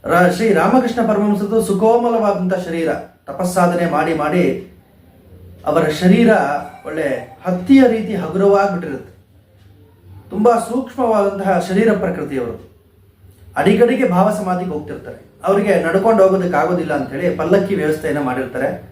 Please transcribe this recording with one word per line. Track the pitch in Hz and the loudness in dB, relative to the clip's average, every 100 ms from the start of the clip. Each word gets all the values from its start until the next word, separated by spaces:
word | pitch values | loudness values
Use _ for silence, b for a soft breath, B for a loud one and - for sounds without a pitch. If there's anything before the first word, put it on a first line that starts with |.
| - | 2
ರಾ-, | 175 180 180 | 2 2 2
ಶ್ರೀ | 226 | 0
ರಾಮಕೃಷ್ಣ | 170 - 254 240 - 208 | 2 2 2 0 -2 0
ಪರಮಹಂಸರದು | 208 208 202 202 220 | 0 0 0 0 -2
ಸುಕೋಮಲವಾದಂಥ | - 190 220 240 233 233 208 185 180 | 0 0 2 2 2 0 0 -2 -2
ಶರೀರ, | 185 175 165 160 - - _ - | -4 -4 -4 -4 -6 -10 _ -16
ತಪಸ್ಸಾಧನೆ | - 180 185 175 170 170 | -6 -4 0 0 0 -2
ಮಾಡಿ | 147 165 | -2 -2
ಮಾಡಿ | 160 151 180 131 - - - _ _ _ _ - - - - 147 | -2 -2 0 0 -2 -10 -20 _ _ _ _ -20 -20 -20 -10 -2
ಅವರ | 165 151 | 0 0
ಶರೀರ | 151 185 220 226 202 143 143 - - - | 2 4 6 6 4 0 -4 -8 -16 -12
ಒಳ್ಳೆ | 156 147 123 - - 185 | -6 -4 -6 -8 -10 -6
ಹತ್ತಿಯ | 180 - 269 247 | -6 4 6 6
ರೀತಿ | 220 - 185 | 2 -4 -6
ಹಗುರವಾಗ್ಬಿಟ್ಟಿರುತ್ತೆ. | 160 185 202 196 196 175 156 131 - - _ _ _ _ _ _ - _ - - - | -4 0 2 4 2 -2 -8 -12 -14 -20 _ _ _ _ _ _ -20 _ -20 -20 -10
ತುಂಬಾ | 202 226 226 | 2 2 2
ಸೂಕ್ಷ್ಮವಾದಂತಹ | - 254 254 - 233 214 196 196 190 175 | 0 -6 -6 -4 0 2 0 -2 -2 -2
ಶರೀರ | - 190 220 | 0 2 2
ಪ್ರಕೃತಿಯವರು. | 190 180 156 139 135 117 - - _ _ _ _ _ - _ - 139 | 2 -2 -6 -6 -6 -6 -10 -18 _ _ _ _ _ -20 _ -10 0
ಅಡಿಗಡಿಗೆ | 165 226 233 262 214 | 2 4 4 2 0
ಭಾವ | 180 208 | 2 2
ಸಮಾಧಿಗೆ | 202 185 180 - | 0 -4 -4 -4
ಹೋಗ್ತಿರ್ತಾರೆ. | 147 - - 120 - - _ | -8 -10 -14 -14 -18 -20 _
ಅವರಿಗೆ | 180 202 202 180 | -2 0 2 0
ನಡ್ಕೊಂಡು | 165 190 226 208 | 0 0 2 4
ಹೋಗೋದಕ್ಕೆ | 190 185 175 147 | 4 2 0 0
ಆಗೋದಿಲ್ಲ | 165 175 156 | 0 -2 -2
ಅಂತ | 143 131 | -4 -4
ಹೇಳಿ | 135 175 - | -4 -4 -2
ಪಲ್ಲಕ್ಕಿ | 165 190 - 175 | 0 0 2 -2
ವ್ಯವಸ್ಥೆಯನ್ನ | 151 156 156 143 | -2 -2 -4 -4
ಮಾಡಿರ್ತಾರೆ. | 131 127 127 123 139 185 - | -4 -4 -6 -4 -6 -6 -14